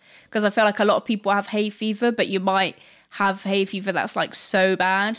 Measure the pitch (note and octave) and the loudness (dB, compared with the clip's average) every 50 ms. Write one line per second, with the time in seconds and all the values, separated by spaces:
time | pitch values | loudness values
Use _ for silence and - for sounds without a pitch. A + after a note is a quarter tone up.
0 | _ _ - - - _ - G#3+ G#3 G3+ G3 - A3 G#3 G3+ - G#3 G#3 G#3 G#3+ | _ _ -20 -20 -20 _ -2 0 0 2 2 4 4 4 4 4 2 2 2 2
1 | - - A3+ G3+ - G3 G3 G3+ G3+ - - G#3+ G#3+ G#3+ G3+ - A3 A3 G#3+ G3+ | 0 -2 -4 -2 0 0 0 0 0 -2 -2 -2 -2 -2 -4 -4 -4 -4 -2 0
2 | A#3+ A#3+ A#3 A3+ G3 - F#3+ F#3+ F#3 G3 F#3+ F#3+ F#3+ E3+ - - - - - - | 0 0 0 0 -2 -2 -2 -2 0 0 2 2 0 0 -4 -8 -18 -20 -20 -20
3 | _ _ - - G3+ G3 F#3+ G3 - G3 G3 G3 G3 F#3+ - G3 F#3+ G3+ F3+ D#3+ | _ _ -6 -2 0 0 0 -2 -4 -2 0 0 0 -2 -4 -6 -4 -4 -2 -2
4 | G#2+ - - - C#3 - - - - - - F#3+ F#3 F#3+ F#3+ F#3 F3+ F#3 F#3+ G3 | -2 -2 -2 -4 -4 -4 -4 -6 -6 -2 0 2 2 2 2 2 2 0 2 0
5 | G3 G#3+ A3+ | 0 -2 -4